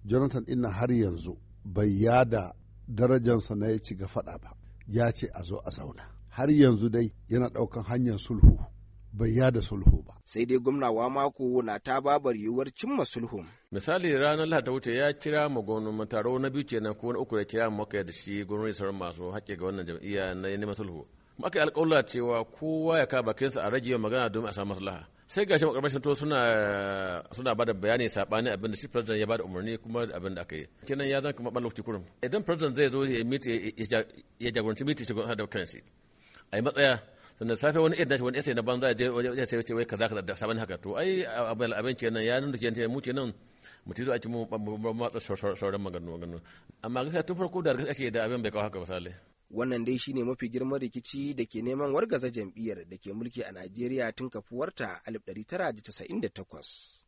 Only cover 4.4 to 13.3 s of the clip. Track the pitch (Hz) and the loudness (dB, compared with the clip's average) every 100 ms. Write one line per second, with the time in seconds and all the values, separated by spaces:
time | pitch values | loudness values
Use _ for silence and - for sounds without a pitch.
4.4 | - - - - - 110 117 - - - | -14 -20 -20 -18 -2 2 2 0 -6 -6
5.4 | 87 95 - - 71 - - - - - | -8 -8 -8 -10 -12 -12 -16 -18 -14 -2
6.4 | 139 151 135 110 113 113 113 - - 117 | 4 10 10 8 4 2 0 -2 -2 0
7.4 | 123 104 113 120 101 123 123 101 - 110 | 0 0 -4 -4 -2 2 2 0 -2 10
8.4 | - - - - - - - 104 113 113 | 10 10 -2 -12 -20 -20 -16 -2 2 4
9.4 | 131 117 95 101 92 - - - - 107 | 4 4 -2 6 8 8 4 -18 -10 -4
10.4 | 120 127 123 139 127 110 123 139 139 - | 2 2 2 0 2 2 0 2 0 0
11.4 | 127 123 117 104 - 131 139 147 139 113 | 0 2 0 -4 -2 0 4 2 2 0
12.4 | 107 120 135 - 226 277 143 123 117 | -2 -2 -4 -6 -4 -2 -2 -4 -6